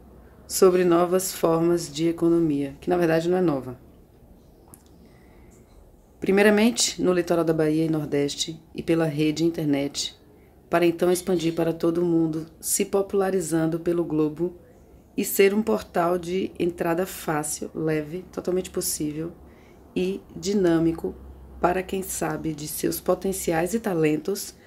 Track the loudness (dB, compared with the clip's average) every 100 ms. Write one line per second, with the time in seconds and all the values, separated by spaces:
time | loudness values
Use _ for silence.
0 | -20 -20 -20 -20 -10 4 6 6 4 4
1 | 4 0 -2 0 2 2 2 0 -2 -2
2 | -2 2 2 4 2 0 -4 -6 -2 0
3 | 2 2 2 2 2 0 -6 -14 -20 -20
4 | -20 -20 -20 -20 -20 -20 -20 -20 -20 -20
5 | -20 -20 -20 -20 -20 -20 -20 -20 -20 -20
6 | _ _ 0 4 6 6 4 2 -4 0
7 | 0 2 2 0 2 2 2 2 0 -2
8 | -2 -2 -2 -4 -8 -8 -14 -10 -2 0
9 | 0 0 0 2 0 0 -2 -2 -2 -6
10 | -8 -10 -20 -20 -20 -20 -2 2 4 4
11 | 2 2 0 0 0 0 -2 0 0 2
12 | 2 2 2 -2 -8 -12 -6 -2 0 0
13 | 0 0 0 0 0 0 0 0 -2 -2
14 | 0 0 0 0 -6 -6 -20 -20 -20 -20
15 | -10 -6 -4 4 4 4 0 -2 -2 -2
16 | 0 0 -2 -4 -6 -2 -4 -2 -2 0
17 | -2 -6 -4 -2 -4 -8 -8 -4 -2 -2
18 | -4 -10 -10 -8 -2 -2 -2 -6 -6 -4
19 | -6 -6 -8 -10 -20 -20 -20 -20 -8 -4
20 | -2 -4 -10 -8 -2 2 4 4 2 0
21 | -8 -10 -16 -20 -20 -2 0 0 -4 -6
22 | -6 -6 -4 -4 -6 -8 -10 -4 -4 -2
23 | -2 0 -2 -4 -2 0 0 -2 -2 0
24 | 2 2 -2 -6 -8 -16